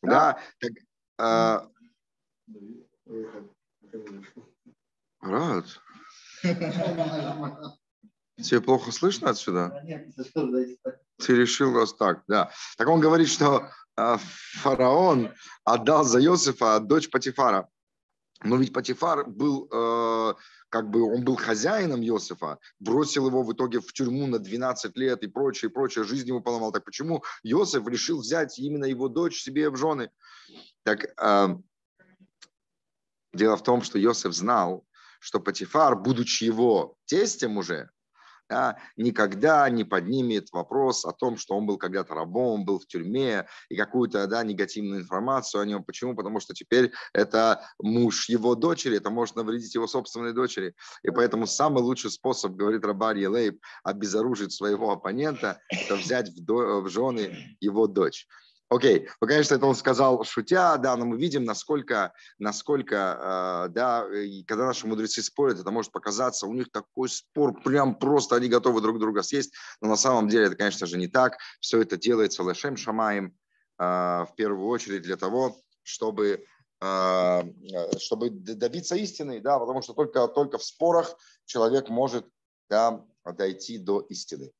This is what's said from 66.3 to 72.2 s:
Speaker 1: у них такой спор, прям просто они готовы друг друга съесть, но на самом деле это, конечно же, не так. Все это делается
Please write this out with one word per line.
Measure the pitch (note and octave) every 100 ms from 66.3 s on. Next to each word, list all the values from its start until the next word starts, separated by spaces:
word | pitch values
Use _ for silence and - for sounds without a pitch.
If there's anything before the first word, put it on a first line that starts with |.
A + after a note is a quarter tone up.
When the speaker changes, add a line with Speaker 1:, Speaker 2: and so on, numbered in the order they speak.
| - G2
Speaker 1:
у |
них | A#2+ B2
такой | G#2+ G2+ - B2+
спор, | - _ - C#3+ -
прям | - C#3+ C#3
просто | A2 C3 C#3+ A#2+ B2
они | B2
готовы | A#2+ B2 A2+
друг | A2 A2+
друга | A2 G#2
съесть, | F#2 C#3+ - - - -
но | A2
на | G#2+
самом | C3+ B2+ G#2+
деле | A2+ G#2
это, | F#2+
конечно | G#2 - E2+
же, | F2
не | F2+
так. | C3 B2+ - - -
Все | - A#2
это | A2 F2+
делается | A2+ A#2